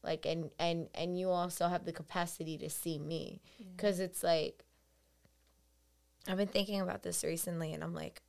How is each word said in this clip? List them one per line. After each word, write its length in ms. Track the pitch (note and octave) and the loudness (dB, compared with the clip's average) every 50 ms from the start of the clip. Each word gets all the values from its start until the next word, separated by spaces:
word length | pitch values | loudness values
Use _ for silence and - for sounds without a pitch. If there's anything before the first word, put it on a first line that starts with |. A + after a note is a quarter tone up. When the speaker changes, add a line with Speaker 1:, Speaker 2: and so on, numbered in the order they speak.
Speaker 1:
Like, 240 | - - D#3+ D#3+ - | 0 0 -2 0 2
and, 240 | - E3 E3+ D#3+ D3+ - - | 0 0 2 0 -4 -2 0
and, 300 | - E3+ E3+ E3+ E3 - - | 2 2 2 2 -2 -4 -2
and 240 | - E3 F3+ F3+ F3+ | -2 -2 0 0 0
you 120 | F#3 F#3 | 2 4
also 380 | F3+ F3 F3 F#3 E3+ - E3+ F3 | 4 4 2 0 0 2 2 2
have 160 | F3+ E3+ - | 2 2 0
the 80 | E3+ | -2
capacity 680 | D#3+ - D#3 - - F#3 F3 E3+ - - E3 D#3+ D#3+ D3+ | -6 -6 -8 -4 0 0 0 0 -2 -6 -4 -4 -4 -4
to 100 | - D#3 | -4 -4
see 280 | - - - E3+ D#3+ D3 | -4 -2 -2 -2 -2 -2
me. 440 | D3+ D3+ E3 - - - - - _ - - - | -2 -4 -4 -4 -4 -6 -10 -12 _ -20 -20 -18
Speaker 2:
Yeah. 80 | A3+ F#3 F#3 | -16 -14 -6
Speaker 1:
'Cause 240 | F3+ G#3+ G#3 F#3+ F3 | 2 2 2 4 4
it's 220 | F#3+ F3+ - - - | 0 -2 -2 0 4
like, 400 | F3 E3+ D#3+ D#3 - - - - _ _ _ _ _ _ _ _ _ _ _ _ - _ _ _ _ _ _ _ _ _ _ _ _ _ _ _ _ _ _ - | 4 6 6 4 0 -4 -8 -20 _ _ _ _ _ _ _ _ _ _ _ _ -20 _ _ _ _ _ _ _ _ _ _ _ _ _ _ _ _ _ _ -4
I've 100 | - F#3 F#3 | -2 2 2
been 100 | G3+ F#3+ | 2 4
thinking 320 | - - G3 G3 G#3 G3 | 4 2 2 2 0 0
about 220 | F#3+ F3+ - - | 0 0 -2 -4
this 200 | - F3 F3 - | -4 -2 -2 0
recently, 500 | - - E3 E3 - F3+ F3 E3 E3 D#3 D#3+ | 0 0 0 0 -2 -2 -2 -2 -2 -4 -4
and 80 | D#3 D#3+ | -4 -6
I'm 100 | E3 E3+ | -6 -6
like 280 | D#3+ D#3 - - - _ | -6 -8 -8 -10 -14 _